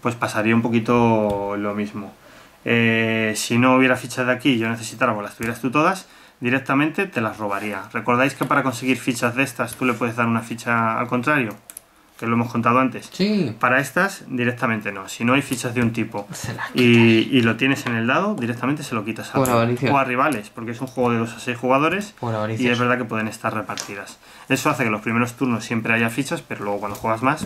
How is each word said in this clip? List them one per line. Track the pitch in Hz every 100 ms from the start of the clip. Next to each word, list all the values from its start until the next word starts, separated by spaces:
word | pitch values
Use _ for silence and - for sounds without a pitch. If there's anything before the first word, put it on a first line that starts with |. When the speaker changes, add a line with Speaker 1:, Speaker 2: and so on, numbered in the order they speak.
Speaker 1:
pues | 123 117
pasaría | - 113 107 117
un |
poquito | 120 117 110 120 117 110 107 101 101 101
lo | 104 104
mismo. | 104 107 101 - - - - _ -
Eh, | 117 117 113 113 113 110 107
si | - 120
no | 127 131
hubiera | 131 123
fichas | 127 - 127
de |
aquí | 123 147
y | 120
yo | 113
necesitara, | 117 - - 127
pues | 107 101
las | -
tuvieras | 113 113
tú | -
todas, | 143 165 190 - - - _
directamente | 123 131 127 139 151 156 190
te | 127
las | 110 101
robaría. | 107 101 104 98 104
¿Recordáis | 120 113 123 139
que | - 143
para | 139
conseguir | 131 120 127 123
fichas | - 120 120 117
de |
estas | 135 - 117 -
tú | 127
le |
puedes | 117 120 117
dar | 117
una | 117
ficha | 113 117 - 117 113 117
al | 120
contrario? | 123 120 147 113 104 _ - _ _ _ _
Que | 117
lo |
hemos | 117 120
contado | 117 117 120
antes. | 131 110 -
Speaker 2:
Sí. | - 196 214 147 104
Speaker 1:
Para | 123 127
estas, | 139 - 190 - -
directamente | 131 123 120 127 110 107
no. | 101 95
Si | -
no | 117 135
hay |
fichas | 143 123 127
de | 117
un | 117
tipo | 117 110 104 104
Speaker 2:
Se | - -
las | 120 -
Speaker 1:
y, | - 123 117 117 113
Speaker 2:
quitas. | -
Speaker 1:
y | 131
lo | 117 113
tienes | 135 135 131
en | 113
el | 117
dado, | 143 196 208
directamente | 120 120 123 147
se | 143
lo | 117 101
quitas | 110 104
a | -
Speaker 2:
O |
la |
Speaker 1:
otro. | 131 120
Speaker 2:
avaricia. | 117 120 135
Speaker 1:
O | 139
a |
rivales, | 123 123 147 123 104
porque | - 117
es | 117
un | 131
juego | - 123
de | 117
dos | 113
a | -
seis | - 120
jugadores | 127 135 156 185 208 -
Speaker 2:
O | 120
la | 110
avaricia. | 107 113 123
Speaker 1:
y |
es | 120
verdad | 123 123
que | 117
pueden | 113 110
estar | - 117
repartidas. | 110 98 101 - 101 95 - - - -
Eso | 131 156
hace | 143
que | 120
los | 107
primeros | 120 113 120 -
turnos | 135 113
siempre | - 117 117
haya | 113 117
fichas, | 117 139 165
pero | - 113 101
luego | 101
cuando | 101 101
juegas | 120 110
más, | 127 151